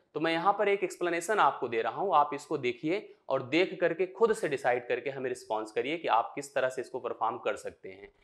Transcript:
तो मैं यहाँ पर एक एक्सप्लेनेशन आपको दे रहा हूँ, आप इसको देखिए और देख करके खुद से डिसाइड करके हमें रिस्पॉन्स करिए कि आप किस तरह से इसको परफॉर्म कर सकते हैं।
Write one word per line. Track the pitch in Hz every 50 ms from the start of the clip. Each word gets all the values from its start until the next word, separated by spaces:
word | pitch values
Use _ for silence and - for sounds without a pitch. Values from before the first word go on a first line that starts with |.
| _ _ -
तो | 151
मैं | 156 165
यहाँ | 165 165 170 196 208
पर | 208 214 202
एक | 202 202 180
एक्सप्लेनेशन | 175 - - 180 175 170 170 170 - 214 196
आपको | 160 139 - - 135 120
दे | 117 113
रहा | 113 113 113 143
हूँ, | 180 202 170
आप | 147 147 - 143
इसको | 139 - - 165 143
देखिए | 127 123 120 - - 151 180 214 214 - - _ _ -
और | 135 135 127
देख | 120 143 170 185 180 185 160
करके | 175 165 165 175 185 175
खुद | - - 226 220 220
से | - - 156
डिसाइड | 143 - - 127 123 123 123 -
करके | 123 123 - 139
हमें | 131 135 131 127
रिस्पॉन्स | 123 - - - 110 110 110 110
करिए | - 120 120 135 160 170
कि | - 120
आप | 110 113 120 - -
किस | 147 139 - -
तरह | 135 127 131
से | 131 -
इसको | 117 - - 131
परफॉर्म | 117 113 113 - 113 113 120 120
कर | - 117 104
सकते | 104 - 101 - _ - 98
हैं। | 95 98 101 98 _ _